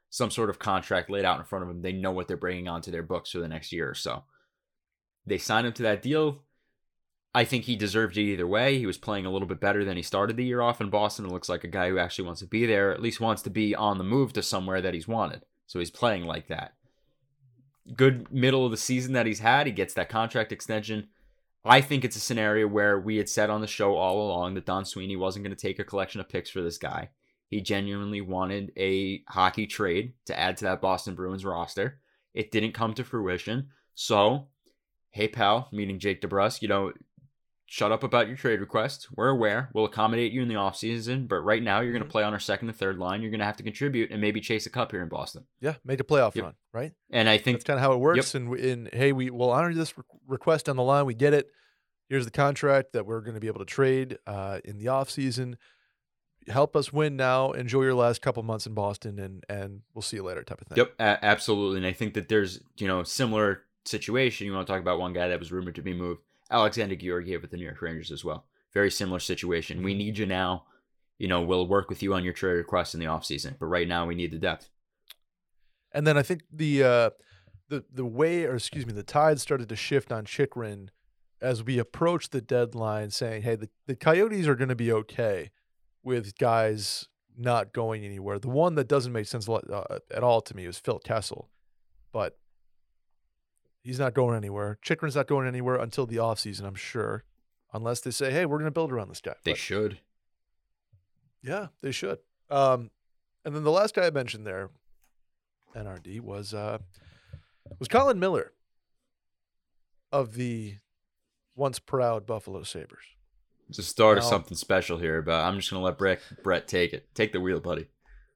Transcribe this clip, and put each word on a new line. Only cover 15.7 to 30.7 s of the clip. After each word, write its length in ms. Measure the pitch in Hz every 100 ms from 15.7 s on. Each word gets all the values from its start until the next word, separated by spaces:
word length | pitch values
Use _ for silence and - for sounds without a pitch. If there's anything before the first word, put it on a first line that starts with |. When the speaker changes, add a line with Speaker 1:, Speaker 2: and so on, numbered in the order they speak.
| 90
Speaker 1:
he's 120 | 82
playing 340 | - 120 95 85
like 220 | 82 -
that. 260 | 80 - _ _ _ _ _ _ _ _ _ _ _ - 123
Good 360 | 135 123 -
middle 340 | 131 127 135 123
of 60 |
the 60 | 110
season 360 | - 127 127
that 120 | 127 113
he's 140 | 101
had. 260 | 113 139 147
He 60 |
gets 220 | 98 92
that 160 | - 85
contract 420 | 113 113 123 107
extension. 560 | 104 - 110 107 107 104 _ _ _ _ _
I 160 | 110 135
think 240 | 139 143
it's 120 | 127 107
a 40 |
scenario 480 | - 117 107 107 107
where 320 | 104 104 101
we 180 | 101 107
had 120 | 101
said 220 | - 104
on 100 | 107
the 60 | 107
show 280 | - 101 85
all 320 | 92 101 104
along 280 | 87 90 95
that 100 | 98
Don 180 | 95
Sweeney 320 | 98 101 95 95
wasn't 300 | 95 98 101
gonna 100 | 98
take 220 | 98 98
a 60 |
collection 360 | - 98 95 101
of 80 | -
picks 220 | 90 -
for 120 | 95
this 180 | 85 -
guy. 320 | 67 - - _ _ _ _
He 140 | 104
genuinely 580 | 95 98 101 101 101 104
wanted 520 | 92 92 92 101 98 -
a 480 | 95 95 98 98 -
hockey 380 | 95 92 110 101
trade 460 | - 98 90 123 - -
to 120 | -
add 200 | 92 90
to 80 |
that 160 | 98